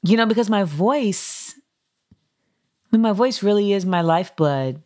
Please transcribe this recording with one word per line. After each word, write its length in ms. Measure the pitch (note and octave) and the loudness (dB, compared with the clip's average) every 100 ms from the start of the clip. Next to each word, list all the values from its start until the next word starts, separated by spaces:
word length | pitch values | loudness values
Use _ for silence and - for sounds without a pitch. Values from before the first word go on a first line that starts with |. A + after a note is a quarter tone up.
You 140 | F3 A3+ | 2 2
know, 100 | A3+ | 2
because 220 | A3 G#3 | 2 2
my 140 | G#3 | 0
voice, 920 | F#3 D3 G3+ D4 A3+ F#3 - - - - _ _ _ _ _ | 0 0 0 0 -2 -2 -4 -6 -8 -14 _ _ _ _ _
I 840 | _ _ _ _ _ _ _ _ A3 | _ _ _ _ _ _ _ _ 0
mean, 60 | |
my 100 | A3 | 2
voice 300 | G3 B3+ A#3 | 2 0 0
really 300 | G3+ G#3 G3+ | 0 2 2
is 120 | G3+ | 0
my 160 | F#3 F3 | 0 0
lifeblood. 800 | E3 E3 F#3 - D3+ C#3 C3 C3+ | 2 0 -2 -2 0 0 -4 -8